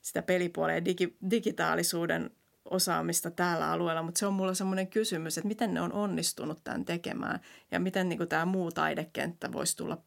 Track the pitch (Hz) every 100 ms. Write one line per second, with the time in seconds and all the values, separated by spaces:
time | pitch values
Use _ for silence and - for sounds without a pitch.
0 | - - 180 185 175 170 165 165 175 180
1 | 175 - 185 226 190 180 160 170 170 170
2 | 170 165 160 _ _ _ - 185 180 165
3 | 165 170 165 170 180 170 160 165 170 160
4 | 165 170 202 196 190 185 190 190 190 220
5 | 220 170 160 160 202 214 226 170 170 202
6 | 208 165 170 - 151 156 - - - 170
7 | - - - 180 - - _ 175 180 190
8 | 185 170 170 156 170 190 170 170 156 151
9 | 156 - 165 170 - - - - - 165